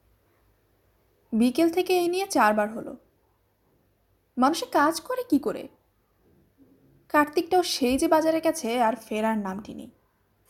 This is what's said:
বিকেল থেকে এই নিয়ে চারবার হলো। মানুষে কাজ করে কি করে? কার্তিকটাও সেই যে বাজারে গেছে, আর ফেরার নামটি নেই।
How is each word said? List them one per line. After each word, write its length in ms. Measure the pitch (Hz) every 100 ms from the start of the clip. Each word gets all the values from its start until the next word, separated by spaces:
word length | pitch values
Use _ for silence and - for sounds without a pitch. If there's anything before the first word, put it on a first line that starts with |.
| _ _ _ _ _ _ _ _ _ _ _ _ _
বিকেল 360 | 220 247 247 330
থেকে 300 | 339 359 370
এই 80 | 349
নিয়ে 200 | 370 392
চারবার 420 | 311 214 214 208
হলো। 280 | 220 - - _ _ _ _ _ _ _ _ _ _ _ _ _ -
মানুষে 280 | 262 330 494
কাজ 360 | 339 294 330
করে 220 | - 508 494
কি 100 | 294
করে? 280 | 214 - - _ _ _ _ _ _ _ _ _ _ _ _ _ _
কার্তিকটাও 540 | 302 294 349 339 370
সেই 340 | 339 - 247 269
যে 100 | 330
বাজারে 340 | 320 320 320
গেছে, 420 | 320 311 226 247
আর 120 | 226 240
ফেরার 420 | - 214 220 220
নামটি 360 | 196 196 214
নেই। 180 | 220 226 - _ _ _ _